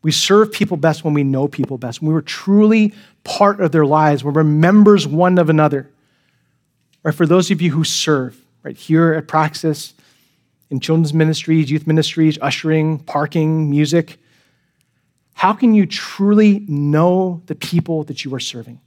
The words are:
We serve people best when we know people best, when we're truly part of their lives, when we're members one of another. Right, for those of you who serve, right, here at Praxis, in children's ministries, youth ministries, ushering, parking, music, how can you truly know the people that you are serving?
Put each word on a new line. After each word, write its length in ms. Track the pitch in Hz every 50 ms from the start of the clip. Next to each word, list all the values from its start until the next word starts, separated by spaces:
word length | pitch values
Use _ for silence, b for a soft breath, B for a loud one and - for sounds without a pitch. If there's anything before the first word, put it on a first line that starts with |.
We 100 | - 156
serve 400 | 156 - - - 190 208 214 208
people 240 | 208 - 202 - 180
best 280 | 156 139 165 151 156 -
when 100 | 160 151
we 100 | 147 143
know 240 | 139 135 131 139 143
people 300 | 139 - 131 - 135 123
best, 240 | 123 120 113 -
when 100 | 165 156
we're 100 | 156 160
truly 720 | 143 - - - - 190 196 208 214 214 220 226 214 208 B B B B B B _
part 380 | - - - 208 202 202 202
of 100 | 190 160
their 140 | 131 160 151
lives, 380 | 139 147 156 156 151 147 135 123
when 100 | 147 139
we're 100 | 156 160
members 640 | 151 147 151 160 175 196 208 208 208 208 196 147 147
one 300 | 147 160 180 180 185 180
of 120 | 170 151
another. 380 | 160 151 156 147 143 139 135 - _ _ _ _ _ _ _ _ _ _ _ _ _ _ _ _ _ _ _ _ _ _ _
Right, 100 | 160 147
for 140 | - 180 156
those 240 | 139 190 180 -
of 100 | 196 156
you 100 | 165 175
who 120 | 135 156 160
serve, 600 | 156 - - - 160 151 139 127 123 - _ _ _ _ _ _
right, 120 | 143 127
here 380 | - - - 156 160 165 165 156
at 140 | 160 - -
Praxis, 680 | - 156 156 156 151 - - 160 151 147 - - _ _ _ _ _ _ _ _ _ _ _ _ _ _ _ _
in 100 | 147 131
children's 340 | - - 160 165 165 147 143
ministries, 580 | 160 160 156 156 - - - 160 160 156 131
youth 160 | 147 156 151 160
ministries, 500 | 156 156 151 - - - 160 156 151 156
ushering, 580 | - 147 147 - - 160 156 156 156 156 160 147
parking, 680 | - - - 143 147 151 - 170 156 156 160 160 156 147
music, 480 | 143 147 151 147 147 170 160 - - _ _ _ _ _ _ _ _ _ _ _ _ _ _ _ _ _ _ _ _ _ _ _ _
how 180 | - - 190 214
can 200 | 208 - 233 220
you 100 | 208 196
truly 800 | 160 - - - - - - 196 202 208 208 214 208 202 202 208 202
know 760 | 151 143 143 147 147 151 165 180 180 185 190 185 175 165 170
the 100 | - 165
people 480 | - - - - 170 165 - 165 160 147
that 200 | 147 143 - -
you 80 | 135 131
are 60 | 127
serving? 420 | - - - 123 113 117 120 120 _